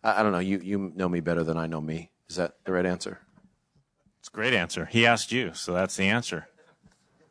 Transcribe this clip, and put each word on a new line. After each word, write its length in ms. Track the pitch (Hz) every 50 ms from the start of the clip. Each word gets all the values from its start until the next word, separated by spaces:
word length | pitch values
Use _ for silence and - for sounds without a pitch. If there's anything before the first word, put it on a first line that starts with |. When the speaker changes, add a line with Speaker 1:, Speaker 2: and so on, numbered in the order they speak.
| -
Speaker 1:
I, 180 | 113 101 95
I 20 | 110
don't 100 | 107 95
know. 60 | 87
You, 220 | 92 95 98 95
you 320 | 85 95 101 101 98 92 78
know 140 | 92 95 90
me 100 | 87 87
better 240 | 80 82 85 85 82
than 140 | 78 80 82
I 80 | 80
know 160 | 82 82 78 76
me. 280 | 78 80 80 82 - _ _ _ _
Is 60 | -
that 180 | 90 90 80 - _ _
the 80 | - 92
right 140 | 90 90
answer? 340 | 90 90 90 - 98 98 - _ _ _ - _ - _ _ _ _ _ _ _ _ _ _ _ _ _ _
Speaker 2:
It's 100 | _ -
a 40 | _
great 200 | 107 107 127 127
answer. 320 | 104 87 82 - - 82
He 220 | - - 117 117
asked 260 | 117 117 110 - - 113
you, 220 | 127 123 90 80
so 180 | - - - 87
that's 240 | 90 95 92 -
the 80 | - 98
answer. 420 | 95 104 120 117 - 90 80 - - _ _ _ _ _ _ _ - _ _ _ _ _ _ _ _